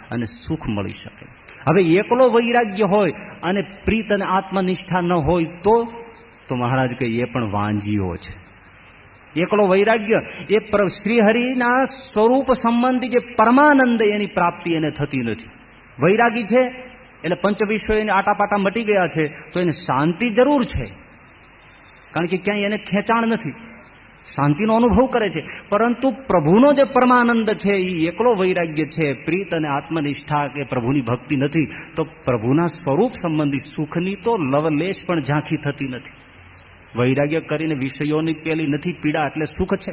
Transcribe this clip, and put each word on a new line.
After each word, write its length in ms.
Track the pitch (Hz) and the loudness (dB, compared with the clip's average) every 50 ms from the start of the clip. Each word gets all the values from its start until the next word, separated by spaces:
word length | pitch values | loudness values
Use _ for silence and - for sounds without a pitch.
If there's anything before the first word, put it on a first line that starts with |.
| - - | -14 -8
અને 160 | 120 120 117 | -6 -6 -6
સુખ 420 | 104 - - - - 160 156 - 127 | -6 -10 -12 -8 -8 -8 -6 -6 -6
મળી 240 | 107 101 98 95 | -4 -4 -6 -8
શકે. 520 | 98 - - - - - - - - - - - - - - | -10 -14 -16 -18 -20 -20 -20 -20 -20 -20 -20 -20 -20 -4 0
હવે 160 | - 165 196 | 2 4 4
એકલો 460 | 185 160 170 196 208 - 240 247 262 247 | 4 4 4 2 2 2 4 4 4 6
વૈરાગ્ય 560 | 220 233 240 233 240 240 240 208 190 220 208 | 4 4 2 2 2 2 2 0 0 0 0
હોય 280 | 170 196 214 202 156 - - - - - - | 2 2 2 2 0 -2 -6 -12 -18 -14 -8
અને 200 | - 170 190 202 | -4 -2 -2 -2
પ્રીત 500 | 160 - - - - - 220 226 208 214 | -4 -6 -12 -8 -4 -2 -2 0 0 0
અને 120 | 208 196 196 | -2 -2 0
આત્મનિષ્ઠા 760 | - 185 196 190 - 185 196 185 185 185 - - - 170 185 | 0 0 0 0 -2 -2 -2 0 0 -2 -4 -4 -2 -2 0
ન 120 | 175 175 | 2 2
હોય 320 | 180 170 135 151 175 175 165 | 0 2 2 2 2 2 0
તો, 480 | 170 170 - - 202 226 233 233 233 - - - - - - - - - - - - | -2 -6 0 2 4 4 4 2 -2 -8 -14 -16 -18 -20 -20 -20 -20 -20 -18 -8 -6
તો 80 | 135 | -4
મહારાજ 400 | 123 123 120 131 131 131 123 110 - | -2 0 0 2 2 0 0 -2 -2
કહે 100 | 127 117 | -4 -2
એ 160 | 113 120 123 | -2 -2 -2
પણ 260 | 120 - 127 113 104 | -2 -2 -4 -4 -2
વાંજીઓ 680 | 98 104 104 104 107 104 98 104 107 101 95 90 85 | -2 -2 -2 -2 -2 -2 -2 -2 -2 -2 -2 -2 -6
છે. 200 | - - - - - - - - - - - - - - - - - - - - - - - - 151 | -8 -12 -16 -18 -18 -20 -20 -20 -20 -20 -20 -20 -20 -20 -20 -20 -20 -20 -20 -20 -20 -20 -8 -4 -4
એકલો 260 | 180 - 208 208 208 | -2 0 2 2 4
વૈરાગ્ય 560 | 185 185 196 202 226 226 233 208 214 220 160 - - - - 160 190 | 4 4 4 4 4 2 0 0 0 0 0 0 -4 -10 -12 -2 0
એ 80 | 196 214 | 0 0
પ્ર-, 300 | 214 - 208 202 202 170 | 0 0 0 0 0 0
શ્રીહરિના 960 | - - - 196 233 240 208 214 226 240 240 254 262 254 240 240 247 262 269 | -2 -4 -4 0 2 4 4 4 4 2 0 -2 -2 0 0 2 2 2 0
સ્વરૂપ 680 | 247 - - - - - 214 214 233 254 277 262 262 | 0 -4 -10 -16 -4 0 2 4 4 4 2 2 2
સંબંધી 560 | 247 254 - 233 233 233 247 262 262 247 247 233 | 0 0 2 0 2 2 2 2 2 0 0 0
જે 100 | 247 240 | 0 -2
પરમાનંદ, 840 | - - - - 220 226 247 269 294 302 285 269 254 240 233 214 | -2 0 0 2 4 6 6 6 8 8 6 6 4 4 4 2
એની 240 | 220 208 208 208 208 | 2 2 2 0 -2
પ્રાપ્તિ 480 | - - 180 175 175 170 - - 175 165 | -2 0 0 0 0 -2 -2 -2 -2 0
એને 160 | 156 160 147 | 0 0 -2
થતી 280 | - 135 147 143 143 131 | -2 -4 -4 -2 -2 -2
નથી. 320 | 120 117 104 - - - - - - - - - - - - - | -2 -2 -4 -6 -10 -16 -20 -20 -20 -20 -20 -20 -20 -20 -4 0
વૈરાગી 400 | 135 175 208 226 233 233 214 240 | 2 4 4 4 2 2 0 -2
છે 180 | 220 185 226 254 254 247 - - - - - - - - - - - | -2 2 2 2 2 0 -4 -10 -16 -20 -20 -20 -20 -20 -16 -8 -4
એટલે 100 | 170 175 | -4 -2
પંચ 280 | - - 202 202 - | 0 0 -2 0 0
વિષયો 340 | 214 202 220 208 - - 214 | -2 -2 -2 -2 -2 -2 0
એને 160 | 214 214 214 | 0 0 2
આટાપાટા 460 | 185 196 196 208 208 202 202 202 202 202 | 0 2 2 2 0 0 0 0 0 0
મટી 260 | 190 196 190 233 226 | 0 0 -2 -2 0
ગયા 220 | 208 208 190 180 | 2 2 2 2
છે, 220 | 160 - 156 156 147 - - - - | 2 0 -2 -2 -2 -4 -10 -14 -8
તો 80 | - 175 | -4 -2
એને 120 | 180 170 | 0 0
શાંતિ 580 | 143 - - - 131 131 147 170 170 - 240 240 | -2 -2 -2 -2 0 2 2 0 0 0 -2 0
જરૂર 340 | 202 233 254 285 294 269 196 | 2 4 4 4 4 2 0
છે, 220 | - - 139 120 98 90 - - - - - - - - - - - - - - - - - - - - - - - | -2 -4 -6 -8 -8 -12 -18 -20 -20 -20 -20 -20 -20 -20 -20 -20 -20 -20 -20 -20 -20 -20 -20 -20 -20 -20 -20 -20 -8
કારણ 140 | - 156 175 | -6 -4 -4
કે 100 | 160 185 | -2 -4
ક્યાંય 240 | 180 - 202 208 208 | -4 -2 -2 -2 -2
એને 180 | 202 202 214 208 | -2 -2 -4 -6
ખેંચાણ 480 | - - 185 208 202 - 226 233 226 | -4 -4 -4 -2 0 0 0 0 0
નથી, 280 | 226 226 - - 143 - - - - - - - - - - - - - - - - - | 0 -2 -2 -4 -8 -10 -12 -16 -20 -20 -20 -20 -20 -20 -20 -20 -20 -20 -20 -20 -10 -4
શાંતિનો 420 | - 139 143 147 160 214 220 220 | 0 2 2 2 2 2 2 2
અનુભવ 300 | 226 240 240 180 220 262 | 4 4 4 4 4 2
કરે 240 | 262 254 233 214 190 | 2 2 0 0 -2
છે. 140 | - 160 127 - - - - - | -4 -6 -8 -10 -14 -18 -6 -2
પરંતુ 420 | 202 208 226 240 233 240 262 269 | 0 0 2 0 0 0 -2 -2
પ્રભુનો 600 | - - - - 190 175 147 151 185 226 269 294 | -2 -4 -2 0 2 2 4 4 6 6 6 6
જે 120 | 294 277 269 | 6 4 2
પરમાનંદ 680 | 196 - 247 247 247 254 247 240 233 233 226 214 214 | 2 2 2 4 4 4 4 4 2 2 0 0 -2
છે 200 | 208 208 - 196 | -2 0 0 0
એ 360 | 202 190 180 185 185 160 160 170 | 0 0 0 -2 -2 -2 -2 -2
એકલો 260 | 175 190 226 247 226 | -2 0 2 2 2
વૈરાગ્ય 500 | 185 190 185 175 175 170 160 151 151 156 | 2 2 0 0 0 -2 -2 -2 -4 -4
છે, 280 | 139 - 165 156 143 | -4 -2 -2 -2 -2
પ્રીત 420 | 131 - - 165 165 190 196 - 170 | -2 -4 -4 -4 -2 -2 -2 -4 -4
અને 140 | 160 156 147 | -4 -2 -2
આત્મનિષ્ઠા 800 | 139 143 147 - 165 165 143 143 135 - - - 151 147 143 | -2 -4 -4 -4 -4 -4 -2 -4 -6 -6 -4 -2 -2 -2 -2
કે 180 | 135 127 143 139 | -2 -6 -8 -8
પ્રભુની 360 | - 131 127 117 123 139 143 | -4 -4 -2 -2 0 0 0
ભક્તિ 360 | 120 120 123 120 - - 151 | 0 -2 -4 -4 -2 -2 -2
નથી, 300 | 131 139 147 160 165 139 - - - - - - | 0 0 0 0 -2 -2 -2 -6 -12 -18 -8 -6
તો 80 | 165 156 | -6 -6
પ્રભુના 600 | - - - - 135 123 110 107 123 139 160 175 | -6 -10 -6 -2 -2 -2 0 0 2 2 2 0
સ્વરૂપ 460 | 165 - - - 135 135 160 233 254 - | 0 -4 -6 -4 0 0 2 0 0 -2
સંબંધી 440 | - - 170 156 151 151 143 139 131 | -6 -6 -4 -2 0 0 0 -2 -4
સુખની 560 | - - - - 151 - - 170 180 190 196 | -6 -8 -8 -8 -8 -6 -4 -4 -4 -4 -6
તો 220 | 190 - 233 233 | -4 -2 -2 -2
લવલેશ 680 | 196 151 127 139 147 156 165 151 143 170 190 185 - - | 0 0 0 0 0 0 0 0 0 -2 -4 -6 -6 -4
પણ 140 | - 175 160 | -4 -2 -2
ઝાંખી 360 | 131 139 147 151 143 - 165 | -2 0 -2 -2 -2 -2 -4
થતી 320 | 147 - 143 139 - 139 131 | -4 -4 -6 -6 -6 -8 -8
નથી. 220 | 127 117 - - - - - - - - - - - - - - - - - - - 113 | -10 -12 -14 -18 -20 -20 -20 -20 -20 -20 -20 -20 -20 -20 -20 -20 -20 -20 -20 -8 -2 0
વૈરાગ્ય 420 | 123 127 135 139 147 147 160 160 | 0 2 2 2 0 0 0 -4
કરીને 340 | - - 151 151 160 160 156 | -2 -4 -4 -2 -2 -2 -2
વિષયોની 580 | 131 131 135 - - 151 147 151 156 160 165 | -2 -4 -6 -6 -4 -4 -2 -2 0 0 -2
પેલી 340 | 156 156 - 160 156 160 156 | -4 -4 -4 -4 -4 -2 -2
નથી 260 | 139 147 147 - 180 | -2 -2 -2 -4 -6
પીડા, 340 | 175 - - 151 151 160 151 | -6 -4 -4 -2 -2 -2 -2
એટલે 200 | 135 - 156 156 | -4 -4 -6 -6
સુખ 280 | - - - 185 - 202 | -6 -4 -6 -4 -2 -4
છે. 160 | 185 - 196 | -4 -6 -10